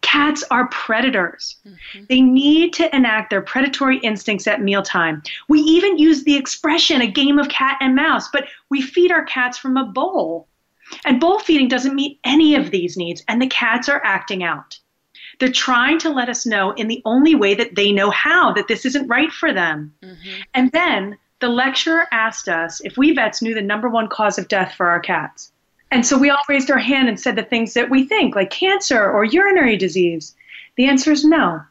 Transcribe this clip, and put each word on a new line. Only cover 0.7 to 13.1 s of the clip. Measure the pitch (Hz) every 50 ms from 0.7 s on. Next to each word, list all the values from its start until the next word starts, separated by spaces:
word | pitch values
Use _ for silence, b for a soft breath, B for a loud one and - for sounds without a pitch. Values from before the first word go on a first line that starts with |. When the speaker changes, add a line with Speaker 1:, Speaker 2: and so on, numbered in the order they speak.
| - - - - 226 220 233 269 - 208 180 170 - - - - - _ _
Speaker 2:
Mm-hmm. | 208 196 170 - - - 196 202 208
Speaker 1:
They | 254 254 262
need | 254 254 262 277 285 294 320 339 349 339
to | - 330 320 294
enact | 277 254 240 214 220 214 -
their | 220 196 190
predatory | - - 254 269 285 269 - 277 269 262 262
instincts | - 233 214 196 - - 214 190 -
at | 220 208 - 202
mealtime. | 196 196 202 196 - - 185 170 165 160 151 151 B B B B B
We | 294 302
even | 302 311 320 349 359 403 392 302
use | 302 320 320 269 -
the | 302 285
expression, | 277 269 - - - - 311 294 339 - - 339 262 240
"a |
game | 220 190 294 277 277 285 285
of | 285 277
cat | - - 262 262 277 262 269
and | 262 254
mouse," | 269 294 320 277 196 - - -
but | 185 - B B B B _
we | 269 277
feed | 262 262 - - 349 359 349
our | 320 294
cats | - - 262 247 247 247 -
from | - 269 254
a | 262 262
bowl. | 214 185 254 285 370 392 330 180 160 165 165 165 _ _ _ _ _ _ B B B B B B
And | 311 269 240
bowl | 302 330 381 427
feeding | 427 - 330 294 262 240
doesn't | 254 254 254 269 277
meet | 285 277 294 - _ _
any | 240 262 302 330 302 294
of | 269 - -
these | - 190 175 175 -
needs, | 185 175 170